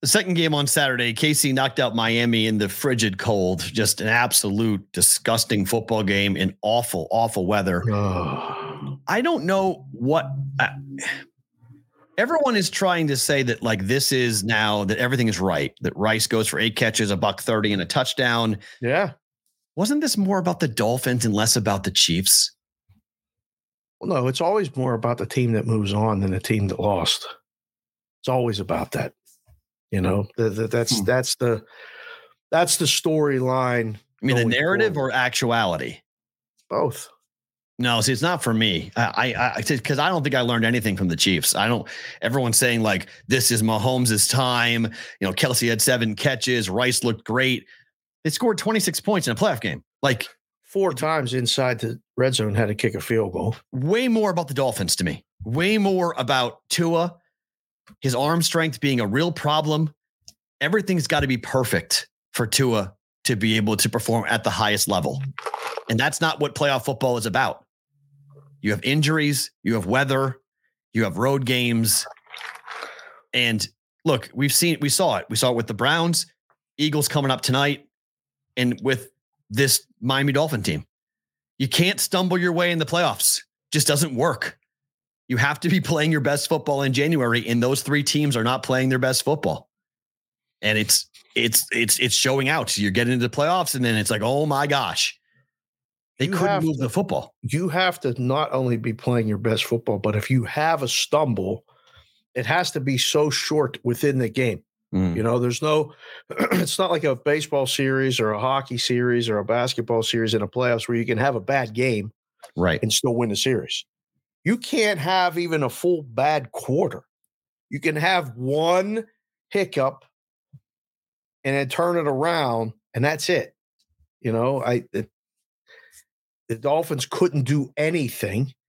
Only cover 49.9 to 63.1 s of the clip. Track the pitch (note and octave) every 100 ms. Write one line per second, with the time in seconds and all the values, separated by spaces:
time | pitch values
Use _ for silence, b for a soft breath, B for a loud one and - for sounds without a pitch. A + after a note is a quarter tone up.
49.9 | _ C#3 B2 - - _ _ _ G3 F#3+
50.9 | C3 D#3 D#3+ B2+ B2+ A#2+ - B2+ A#2+ A2+
51.9 | A#2 _ - B2+ C3 G#2+ G#2 G#2+ G#2 A2
52.9 | - - A2+ G2+ F2+ F#2 A#2 _ C3 C#3
53.9 | G#3+ B3+ A3+ G#3+ F3 D#3+ C#3 C3 - F2+
54.9 | - F2+ C#2+ _ _ G#2+ B2 F3+ A3 G3
55.9 | F#3+ F3 C#3+ B2+ C3+ B2 - _ - E3+
56.9 | E3 F3 F3 _ _ _ _ _ _ _
57.9 | - C3+ B2 C#3+ E3+ D#3+ E3 D#3+ C3+ C#3+
58.9 | C3 G#2+ A#2 E3+ D#3+ D3 D3+ D#3 D3+ D#3
59.9 | - _ _ - _ _ _ C#3+ G#3 G3
60.9 | F3+ C#3 D3+ C#3 B2+ - C3 B2 F2+ -
61.9 | - - _ _ - A2+ - C3 A2+ F#2+
62.9 | - _